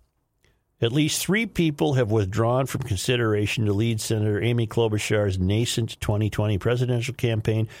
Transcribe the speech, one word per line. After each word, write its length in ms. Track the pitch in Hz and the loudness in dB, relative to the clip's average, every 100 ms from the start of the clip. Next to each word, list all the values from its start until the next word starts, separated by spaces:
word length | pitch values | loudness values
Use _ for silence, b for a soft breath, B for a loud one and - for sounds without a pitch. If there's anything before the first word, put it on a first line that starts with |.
| _ _ _ _ _ _ _ - | _ _ _ _ _ _ _ -4
at 120 | 117 | -2
least 280 | 139 156 - | 0 0 0
three 240 | - 208 226 | 0 0 0
people 500 | - 165 147 156 131 | 0 0 2 0 2
have 140 | 110 | 2
withdrawn 560 | 110 95 107 113 127 135 | 2 0 0 2 2 0
from 180 | 151 | -4
consideration 840 | - 95 - 123 113 104 104 - 107 | -4 -4 0 0 2 2 0 0 0
to 80 | |
lead 260 | 101 117 107 | 2 0 -2
Senator 420 | - 110 107 104 | -2 0 0 0
Amy 240 | 117 120 110 | 0 0 0
Klobuchar's 720 | - 117 104 - 107 104 92 | 0 0 0 0 0 2 0
nascent 600 | 92 107 120 - 113 - | 2 2 0 -2 -4 -4
twenty 300 | - 104 107 | -2 0 0
twenty 280 | - 107 101 | 0 0 0
presidential 560 | 113 123 123 120 113 | 0 0 0 -2 -4
campaign, 540 | - 120 110 110 110 110 B | -4 -2 -2 0 0 -2 B